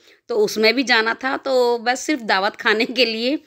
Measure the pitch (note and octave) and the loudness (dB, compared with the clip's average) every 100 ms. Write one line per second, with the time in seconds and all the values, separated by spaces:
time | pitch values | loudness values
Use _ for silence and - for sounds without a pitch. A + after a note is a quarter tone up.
0 | _ _ - A3+ G#3+ G#3+ A3 A#3+ A#3+ A#3 | _ _ -4 0 0 2 2 2 2 2
1 | A3 A3+ C4 - C4+ B3+ A#3+ A#3+ A3+ B3+ | 0 -2 -4 -4 0 2 2 0 -2 -4
2 | - D4 A3 G3 G3+ - A#3 G#3+ C4 B3 | -2 -4 0 0 0 -2 0 0 0 0
3 | A#3 A3 B3 D4 | 0 0 -2 -4